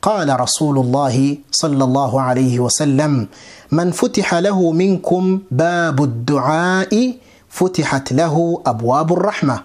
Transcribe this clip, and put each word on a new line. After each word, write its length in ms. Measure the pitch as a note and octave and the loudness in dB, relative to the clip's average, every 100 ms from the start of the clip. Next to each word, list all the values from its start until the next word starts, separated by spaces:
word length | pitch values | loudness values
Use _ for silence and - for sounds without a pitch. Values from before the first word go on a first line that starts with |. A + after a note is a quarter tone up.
qala 360 | - G#3+ D#3 C3 | 0 0 0 0
Rasulullah 760 | B2 - D3+ C3+ B2 C3+ C#3 B2 C#3 C#3+ - | -2 -2 0 0 0 0 0 0 0 -2 -6
sallallahu 680 | - D#3+ C#3 C3 C3 C3+ C3 | -4 -2 0 0 0 0 -2
alayhi 380 | C3 B2+ C3 B2 | 0 0 2 2
wa 120 | B2 | 0
sallam, 560 | - D3+ C3+ D3+ C#3 G#2+ - - - - | 0 0 2 2 0 -2 -10 -20 -20 -2
"Man 220 | D3+ F3 | 0 0
futiha 480 | E3+ B3 A#3 G3 E3+ | 0 -2 0 0 0
lahu 340 | F#3 G3 E3+ | 0 2 2
minkum 680 | D#3+ F#3+ F#3 - F3+ F#3 F#3+ F#3+ | 2 2 0 0 0 2 0 -2
babu 540 | B2+ E3 F3 E3 C3+ | 0 0 2 0 0
ad-du'a'i, 1160 | C#3+ A#2 A#2+ D3 B2+ D#3 F3+ F#3 F#3 G#3+ B3+ B3 - - _ | 0 -2 -2 0 0 0 0 0 0 0 0 -2 -16 -20 _
futihat 600 | - F#3 F3+ D3 C#3 C3+ | -2 0 0 -2 -2 -2
lahu 500 | C3 E3 D3+ E3+ E3+ | 0 0 0 0 0
abwabu 520 | - A2+ A#2 C3+ D#3+ F3 | -2 -2 0 0 2 0
ar-rahmah." 460 | F#3+ G#3 D3 A#2 | 0 0 -2 -2